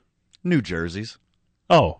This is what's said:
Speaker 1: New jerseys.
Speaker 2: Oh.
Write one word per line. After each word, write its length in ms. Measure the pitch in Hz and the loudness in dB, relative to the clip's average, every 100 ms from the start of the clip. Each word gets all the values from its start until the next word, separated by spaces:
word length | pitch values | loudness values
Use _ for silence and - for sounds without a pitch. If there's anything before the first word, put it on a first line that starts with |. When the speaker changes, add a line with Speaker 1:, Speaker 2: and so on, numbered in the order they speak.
| _ _ _ _ | _ _ _ _
Speaker 1:
New 180 | 175 160 | -2 0
jerseys. 560 | 92 85 85 95 113 - _ _ _ _ - | 0 -6 -6 -8 -12 -16 _ _ _ _ 2
Speaker 2:
Oh. 300 | 170 87 | 4 2